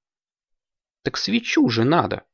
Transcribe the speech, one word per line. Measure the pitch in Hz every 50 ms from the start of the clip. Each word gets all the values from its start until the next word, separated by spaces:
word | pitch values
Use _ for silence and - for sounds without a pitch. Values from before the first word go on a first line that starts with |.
| _ _ _ _ _ _ _ _ _ _ _ _ _ _ _ _ _ _ _ _ -
«Так | 127 -
свечу | - - 95 107 120 113 - - 330 285 123
же | 110 113 113
надо», | 135 165 170 117 - - - - _